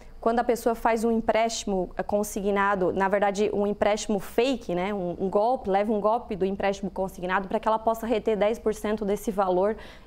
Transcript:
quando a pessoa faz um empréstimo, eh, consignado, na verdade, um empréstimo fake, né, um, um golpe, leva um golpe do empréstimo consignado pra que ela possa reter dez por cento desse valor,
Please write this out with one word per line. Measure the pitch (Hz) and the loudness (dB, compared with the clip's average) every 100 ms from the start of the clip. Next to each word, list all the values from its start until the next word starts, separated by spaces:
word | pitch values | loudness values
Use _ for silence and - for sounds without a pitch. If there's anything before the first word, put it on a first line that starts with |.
| - - | -18 -4
quando | 226 233 | 0 2
a | |
pessoa | 240 226 240 | 2 2 0
faz | 226 240 226 | 2 2 2
um | 226 | 2
empréstimo, | 226 220 220 226 226 - 190 175 - | 2 2 2 2 -2 -2 -2 -2 -6
eh, | |
consignado, | - 208 208 214 196 196 196 202 175 | -2 0 0 -2 0 2 2 2 2
na | 185 196 | 2 2
verdade, | 202 202 196 214 | 2 2 2 0
um | 202 208 | 2 0
empréstimo | 208 214 214 - 202 | 2 2 0 0 -2
fake, | - - 254 254 - | -2 0 2 0 -2
né, | 175 190 | -2 -2
um, | 202 180 170 | -2 -4 -4
um | 190 | 0
golpe, | 202 220 254 202 | 2 2 0 0
leva | 190 208 | 0 2
um | 214 | 0
golpe | 208 233 233 196 | 2 0 -2 -4
do | 190 | -2
empréstimo | 196 196 196 185 | 0 -2 -2 -4
consignado | - 190 - 180 190 190 | -4 -6 -4 -2 -2 0
pra | 220 | -2
que | 220 | 0
ela | 220 | 0
possa | 226 226 226 | 0 -2 0
reter | 220 220 214 | 0 2 2
dez | 202 226 | 2 2
por | 220 | -2
cento | 214 208 214 202 | -2 -2 -2 0
desse | 208 - | -2 -2
valor, | 196 190 180 202 220 - - | 0 2 2 2 0 -8 -20